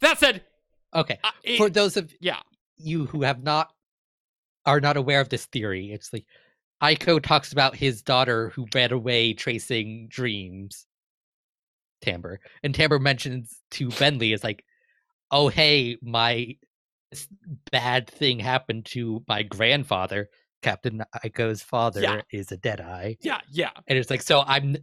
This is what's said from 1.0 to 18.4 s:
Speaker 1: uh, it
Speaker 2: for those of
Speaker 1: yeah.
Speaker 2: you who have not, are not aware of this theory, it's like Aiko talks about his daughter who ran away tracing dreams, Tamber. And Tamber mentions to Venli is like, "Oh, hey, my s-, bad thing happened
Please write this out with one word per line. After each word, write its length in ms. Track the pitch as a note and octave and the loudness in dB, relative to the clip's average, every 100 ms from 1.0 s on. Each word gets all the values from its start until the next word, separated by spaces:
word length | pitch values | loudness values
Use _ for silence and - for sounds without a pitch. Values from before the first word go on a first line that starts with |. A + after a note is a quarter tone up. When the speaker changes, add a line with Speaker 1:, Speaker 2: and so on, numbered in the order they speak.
| D3+ - | -2 -2
Speaker 1:
uh, 80 | G#3+ - | -4 -6
it 140 | - A#3 | -2 2
Speaker 2:
for 100 | G#3+ | 2
those 260 | F3+ G3+ - | 4 2 0
of 160 | D#3+ - | -6 -6
Speaker 1:
yeah. 200 | E3+ A#2 - _ _ _ | -6 -6 -12 _ _ _
Speaker 2:
you 280 | D#3+ E3 C#3 | -4 -4 -2
who 160 | D#3 | 0
have 200 | C3+ B2+ | 0 0
not, 280 | C#3 D3+ D#3 _ _ _ _ _ _ _ _ _ - | 0 0 0 _ _ _ _ _ _ _ _ _ 2
are 140 | D3 | 4
not 160 | D3 C#3+ | 4 2
aware 240 | C3 C#3+ | 4 2
of 80 | C3 | 2
this 180 | A#2+ - | -2 -6
theory, 460 | B2 G#2+ F#2 G2+ | -6 -4 -4 -6
it's 200 | G#2 - | -12 -10
like 120 | A2+ - _ _ _ _ - | -12 -14 _ _ _ _ -2
Aiko 380 | D3 D#3 - D#3+ | 0 2 2 2
talks 300 | - D3+ - | 4 2 2
about 220 | C#3 C3+ - | 2 2 2
his 260 | C3+ A2+ | -2 -2
daughter 480 | - B2+ B2 A2+ A2 | 2 2 4 2 -2
who 160 | - A2+ | -6 -4
ran 180 | C3 B2 | 0 2
away 420 | B2+ A#2 A#2+ A#2 | 0 0 2 2
tracing 720 | A2 - A#2 - A#2 G#2+ A2+ A2 | 0 -4 -6 -2 -4 -4 -10 -12
dreams, 800 | - B2 G#2 F#2 F#2 G2 - - _ _ _ _ _ _ _ _ _ _ _ | -6 -4 -4 -8 -12 -14 -18 -20 _ _ _ _ _ _ _ _ _ _ _
Tamber. 400 | - F2 E2+ F#2+ - - | -8 -6 -10 -14 -18 -8
And 120 | D3 | -4
Tamber 240 | C3+ D#3 D3 | 0 2 4
mentions 640 | C#3 B2+ C#3 B2+ A#2 - - | 2 0 -4 -8 -10 -18 -14
to 160 | - B2 | -8 -6
Venli 440 | - C#3+ C3+ A2+ | 2 2 2 0
is 120 | G#2+ | 0
like, 200 | A2+ G2+ _ _ _ _ _ _ - | -4 -8 _ _ _ _ _ _ 0
"Oh, 180 | C#3+ C#3+ | 4 4
hey, 480 | E3 D3+ D3 A#2+ A#2 | 4 6 4 2 -4
my 560 | A#2+ A#2 A#2 A#2+ A#2 - _ _ _ _ _ | -4 0 2 0 -4 -10 _ _ _ _ _
s-, 140 | - - G3 F3+ B2+ - | -18 -18 -20 -16 -14 -4
bad 360 | B2+ B2 B2+ A#2 | -2 2 0 -2
thing 300 | - C#3 | -2 0
happened 460 | A#2+ | 0